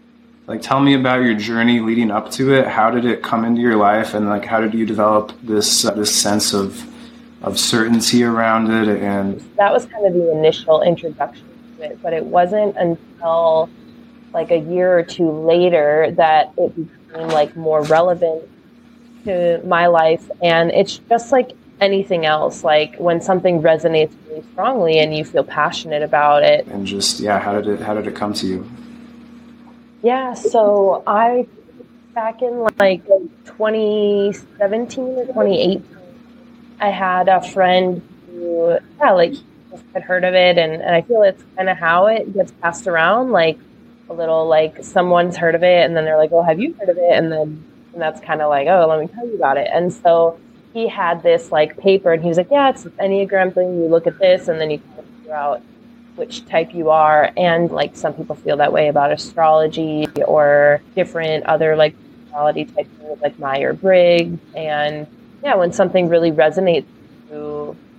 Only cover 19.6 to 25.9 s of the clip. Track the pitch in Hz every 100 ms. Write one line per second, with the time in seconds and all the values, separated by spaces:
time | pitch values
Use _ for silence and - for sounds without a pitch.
19.6 | 180 170 175 165 160 165 - - 175 165
20.6 | 170 - 196 - - 233 233 269 247 -
21.6 | - - 202 196 190 175 156 156 151 -
22.6 | 165 151 151 - 175 170 170 185 180 170
23.6 | 160 160 160 160 156 - - 156 - -
24.6 | 214 254 165 160 156 156 151 160 139 -
25.6 | 151 - 165